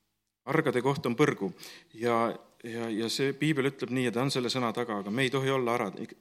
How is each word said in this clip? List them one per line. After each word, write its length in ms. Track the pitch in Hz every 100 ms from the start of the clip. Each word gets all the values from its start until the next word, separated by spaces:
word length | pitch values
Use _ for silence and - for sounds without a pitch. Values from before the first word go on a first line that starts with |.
| _ _ _ _ 123
Argade 340 | 156 139 120
koht 240 | 131 139 -
on 120 | 117
põrgu. 320 | 143 120 95 - - - - 110
Ja, 300 | 120 113 113 - - _
ja, 260 | 117 117 117
ja 200 | 107 113
see 220 | - 139 135
Piibel 320 | 151 143 131
ütleb 220 | 143 117
nii, 160 | 131 123
ja 60 | 113
ta 80 |
on 80 | 135
selle 180 | 131 120
sõna 220 | 127 117
taga, 280 | 113 117 104
aga 80 | 98
me 160 | 117 131
ei 60 |
tohi 180 | 135 135
olla 240 | 135 120 120
arad 240 | 101 - 113 -